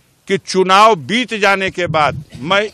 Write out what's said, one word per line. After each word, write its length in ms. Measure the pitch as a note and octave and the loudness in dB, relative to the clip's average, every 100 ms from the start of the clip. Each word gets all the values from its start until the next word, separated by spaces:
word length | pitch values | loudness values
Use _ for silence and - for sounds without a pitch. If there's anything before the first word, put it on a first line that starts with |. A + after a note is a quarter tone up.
| _ _ - | _ _ -6
कि 100 | F#3+ | -6
चुनाव 580 | - F#3 F#3 F#3+ A3 G3+ | -4 -2 2 6 6 4
बीत 380 | B2+ A3+ A#3+ | -2 -4 -4
जाने 380 | A3 G3 F#3+ F#3+ | -2 0 0 -2
के 160 | - F3 | -6 -4
बाद 360 | D#3 C#3+ B2 - - | 0 0 -2 -10 -10
मैं 340 | C#3 G3 G#3+ | -4 -2 -2